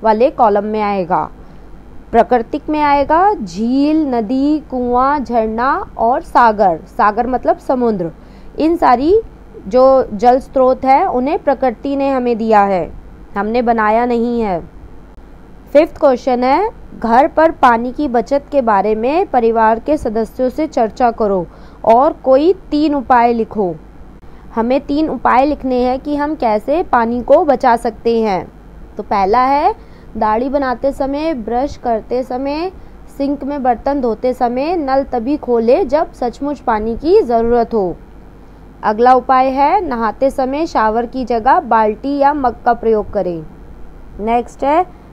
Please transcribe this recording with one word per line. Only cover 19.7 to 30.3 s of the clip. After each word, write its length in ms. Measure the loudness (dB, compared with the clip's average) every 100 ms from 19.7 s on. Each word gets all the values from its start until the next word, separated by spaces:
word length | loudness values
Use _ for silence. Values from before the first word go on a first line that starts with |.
| 2
के 180 | 0 -2
सदस्यों 520 | -2 -4 -4 -2 -4
से 180 | -2 -4
चर्चा 440 | -2 -2 0 -2
करो 360 | 0 -2 -2 -4 -12 -20 -4 2
और 280 | 4 4
कोई 400 | 0 2 4 4 0 -2
तीन 240 | -2 0 -2
उपाय 380 | 2 2 4
लिखो। 420 | 0 -4 -4 -4 -6 -14 -20 -20 -20 -20 -20 -8 -4
हमें 260 | 0 0
तीन 280 | 0 -2 -2
उपाय 360 | 0 2 4 2
लिखने 380 | 0 -2 0
हैं 160 | 0 -2
कि 160 | -4 -4
हम 200 | -4 -2
कैसे 480 | -2 -2 0 -2
पानी 380 | 0 0 0 -2
को 240 | 2 4 4
बचा 300 | 2 2 0
सकते 460 | -2 -4 -2 0
हैं। 300 | 0 -2 -6 -14 -20 -20 -16 -14
तो 60 |
पहला 420 | -4 0 2 2 2
है, 300 | 2 0 -2 -8 -20 -16 -4
दाढ़ी 320 | -2